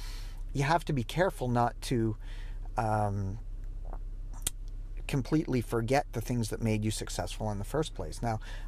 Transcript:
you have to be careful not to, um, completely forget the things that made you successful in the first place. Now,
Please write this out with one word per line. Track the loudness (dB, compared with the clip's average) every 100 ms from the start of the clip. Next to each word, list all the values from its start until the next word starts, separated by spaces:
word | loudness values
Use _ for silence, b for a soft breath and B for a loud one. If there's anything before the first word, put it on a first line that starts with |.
| B B B B -4
you | 2
have | 4 4 4
to |
be | 0
careful | 0 2 2 2 2
not | 4 4 2
to, | 0 2 2 0 B B B B -4 0
um, | 2 4 2 2 0 -2 -6 -6 -6 -6 -6 -6 -6 -6 -6 -6 -6 -4 -6 -6 -6 -6 0
completely | 0 4 2 4 0
forget | 2 2 4 4 4
the | -2
things | 0 0 0
that | 2
made | 2 4
you | 2
successful | 0 -2 -2 -4 -2 -2
in | -2
the | -2
first | -2 -2
place. | -4 -6 -2
Now, | -2 -2 B B